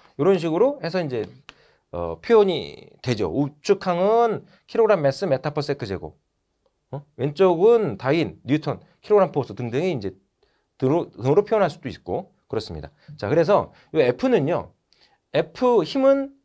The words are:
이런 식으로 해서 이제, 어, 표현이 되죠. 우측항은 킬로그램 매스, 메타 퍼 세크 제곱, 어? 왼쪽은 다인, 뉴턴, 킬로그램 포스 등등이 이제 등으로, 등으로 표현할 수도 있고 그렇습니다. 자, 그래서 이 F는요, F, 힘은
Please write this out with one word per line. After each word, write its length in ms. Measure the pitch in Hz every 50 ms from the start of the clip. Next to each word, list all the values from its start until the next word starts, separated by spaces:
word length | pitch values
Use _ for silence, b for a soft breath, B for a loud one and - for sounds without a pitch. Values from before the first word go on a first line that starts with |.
| b b b -
이런 200 | 147 185 196 175
식으로 420 | 160 165 156 175 226 269 285 277 -
해서 180 | 165 165 185 170
이제, 220 | 139 127 113 104 - - - _ B B B B B B B B _ -
어, 260 | 87 85 82 82 -
표현이 680 | - - 233 220 208 190 175 135 87 71 - - - - _ _ -
되죠. 280 | 123 120 101 101 82 82
우측항은 1120 | 127 147 143 - _ - - 196 190 - 185 175 170 185 202 226 233 233 233 202 - b b b b b
킬로그램 360 | _ - 233 226 208 214 175 147
매스, 240 | 139 135 - 196
메타 240 | 175 135 131 - 151
퍼 100 | 147 151
세크 260 | 143 - 139 - 123
제곱, 320 | 98 98 82 76 76 - _ _ _ _ _ _ _ _ _ _ _ _ _ _ -
어? 140 | - 143 - _ _
왼쪽은 840 | - 123 151 147 - 190 185 175 160 185 226 240 233 208 151 104 -
다인, 420 | - 131 147 170 147 95 78 - -
뉴턴, 380 | 110 139 151 - 151 117 - b b b b b
킬로그램 280 | - 214 208 190 160
포스 240 | - 151 123 - 110
등등이 380 | 98 123 117 110 135 175 190 165
이제 240 | 120 98 95 - _ _ _ _ _ _ _ _ _ _ _ _ - 135
등으로, 280 | 131 151 170 147 -
등으로 340 | - - 110 131 147 196 202
표현할 260 | - 226 214 196 160
수도 180 | 143 - - 127
있고 460 | 85 - - 85 92 143 190 _ _ _ _ -
그렇습니다. 420 | - 110 - - 85 78 73 76 _ B B B 147
자, 120 | - - 101
그래서 440 | 135 165 165 170 202 160 92 - b b b b b
이 60 | 156
F는요, 720 | 135 123 123 - - 262 247 185 139 147 175 123 82 - _ _ _ _ b b b b b b b _ -
F, 520 | 147 160 160 - - 254 247 240 220 160
힘은 520 | 156 - 269 262 269 277 277 269 277 - _ _